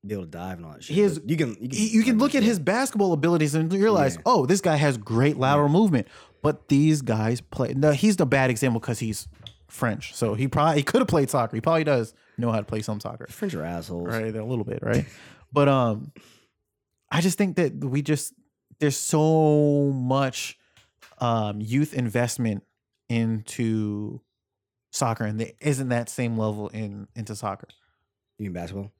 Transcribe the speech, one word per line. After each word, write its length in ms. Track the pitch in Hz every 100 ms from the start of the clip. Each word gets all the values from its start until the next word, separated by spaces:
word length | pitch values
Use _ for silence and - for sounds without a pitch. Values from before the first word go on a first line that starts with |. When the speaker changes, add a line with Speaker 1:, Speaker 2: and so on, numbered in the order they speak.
| 101
Speaker 1:
be 80 | 101
able 100 | 85
to 40 |
dive 260 | 85 92 90
and 80 | 82
all 80 |
that 100 | 71
shit, 120 | - 160
Speaker 2:
His 240 | 202 156
Speaker 1:
but 100 | 131
you 80 | 160
can, 120 | 135 107
you 80 | 123
can 80 | -
Speaker 2:
you, 80 | 220
you 160 | 220
can 120 | 226 220
Speaker 1:
dive 60 |
Speaker 2:
look 140 | 277 285
at 60 |
Speaker 1:
yeah. 60 | 220
Speaker 2:
his 100 | 208
basketball 540 | 143 214 269 208 196
abilities 400 | 160 160 170 151 156
and 160 | 160
realize, 440 | 196 214 196 143 -
Speaker 1:
Yeah. 60 | -
Speaker 2:
"Oh, 200 | 240 131
this 120 | 190
guy 160 | 180 151
has 220 | 147 123
great 400 | 101 113 139 135
lateral 300 | 131 147 147
Speaker 1:
Yeah. 60 |
Speaker 2:
movement." 340 | 165 220 143 - - - _
But 260 | - - _
these 320 | 139 156 156
guys 360 | 120 110 110 120
play. 340 | - - 127 135
No, 160 | 151
he's 260 | 143 208 190
the 80 | 139
bad 240 | 139 131
example 320 | 113 131 113
'cause 160 | - 113
he's 280 | 113 104 - - - _ _
French, 460 | - 120 101 - -
so 180 | 113
he 140 | 107 135
probably, 280 | 147 156 151
he 60 |
coulda 220 | 143 247 254
played 240 | 165 135
soccer. 260 | 139 113 110
He 60 |
probably 220 | 160 165 151
does 280 | 135 107 _ _ -
know 140 | 120
how 60 | 110
to 80 | 104
play 160 | 110
some 180 | 104 107
soccer. 280 | 110 - -
Speaker 1:
French 240 | - 202
are 100 | 113
assholes. 440 | 80 85 87 85 87
Speaker 2:
Right, 280 | 113 110 110
a 80 |
little 220 | 110 123 104
bit, 140 | -
right? 240 | - 123 -
<laughs> 40 | - - - _
But, 140 | 147 139
um, 420 | 135 120 107 143 - - _ _ _ _ _ _ _ _
I 80 | 156
just 180 | 180 -
think 200 | 196 170
that 260 | 156 -
we 180 | 143 139
just, 320 | 143 147 - _ _ _ _ _
there's 160 | 151 135
so 960 | - 160 156 160 156 151 147 143 143
much, 640 | 135 127 135 135 - - - _ _ _ _ - -
um, 400 | 120 113 107 104
youth 340 | 107 131 151
investment 680 | 135 120 117 120 - 117 101 _ _ _ _ _
into 1120 | 117 113 110 107 - 113 110 107 104 104 123 _ _ _ _ _ _ _
soccer, 340 | - 127 113 107
and 120 | 107
there 120 | 113 -
isn't 300 | 151 135 131
that 200 | 120 117
same 280 | - 120 113
level 320 | 110 104 104
in, 380 | 110 107 101 98 -
into 200 | 107 104
soccer. 320 | 104 101 - _ _ _ _ _ _ _
Speaker 1:
You 80 | 101
mean 80 |
basketball? 380 | 87 87 98 101 _